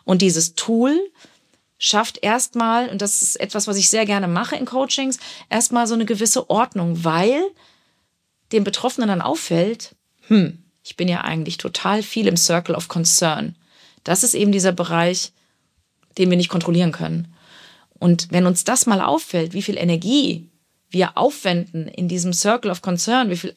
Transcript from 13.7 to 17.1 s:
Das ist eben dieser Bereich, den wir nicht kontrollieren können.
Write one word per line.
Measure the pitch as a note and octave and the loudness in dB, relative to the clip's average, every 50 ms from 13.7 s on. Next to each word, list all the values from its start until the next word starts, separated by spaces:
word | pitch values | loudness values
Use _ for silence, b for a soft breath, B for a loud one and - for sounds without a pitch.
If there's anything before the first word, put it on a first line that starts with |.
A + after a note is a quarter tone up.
| b b b b b b b | b b b b b b b
Das | - E3+ F3+ - | -2 0 0 2
ist | - - | 0 2
eben | - G#3 G3+ | 2 4 4
dieser | G3+ G3 F3+ F#3+ F3+ | 4 4 2 2 0
Bereich, | F3+ F3 F3 E3+ E3+ E3+ F3 F#3 F#3 - - _ _ _ _ _ _ _ _ _ _ _ _ _ _ _ _ - - | 0 -2 -2 0 0 2 2 0 -2 -6 -8 _ _ _ _ _ _ _ _ _ _ _ _ _ _ _ _ -2 0
den | F#3 F#3 | 2 4
wir | F3+ F3 | 4 2
nicht | F3 E3+ | 2 0
kontrollieren | - F3 E3+ - E3+ F3 F3+ E3+ | -2 -2 0 2 2 2 2 2
können. | D3 - E3 D#3+ | 0 -2 -4 -4